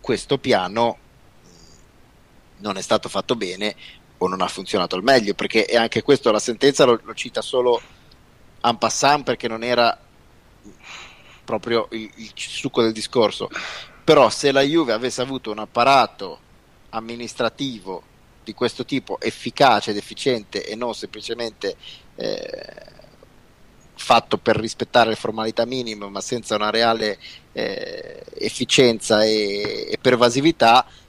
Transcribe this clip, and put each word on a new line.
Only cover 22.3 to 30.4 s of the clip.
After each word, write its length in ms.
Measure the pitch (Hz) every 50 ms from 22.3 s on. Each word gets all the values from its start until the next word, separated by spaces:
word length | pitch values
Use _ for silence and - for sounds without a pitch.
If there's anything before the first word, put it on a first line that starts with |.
| 50 50 50 50 - - - - 50 50 - - 50 50 50 - - _ - - _ _ _ _ _ _ - - _ _ _ _ _
fatto 440 | - - - 117 117 - - 110 101
per 180 | - 117 104
rispettare 520 | 107 110 110 - - 120 - - 123 113 113
le 80 | 107
formalità 480 | - - 113 107 110 110 113 110 - 117
minime 420 | 120 131 127 120 113 107 104 101 98
ma 120 | 98 98
senza 340 | - - 123 120 - - 110
una 160 | 104 107 107
reale, 480 | 107 113 117 117 117 110 110 107 98 - - - - - _ _ -
eh, 720 | - 113 - 98 - - - - - - - - - - - - -
efficienza 840 | - - - - 127 - - - 131 120 113 107 - - 110 107 110
e, 640 | 110 110 107 104 98 101 101 104 104 107 107 - -
e 80 | - -
pervasività, 840 | - 127 123 117 123 120 120 139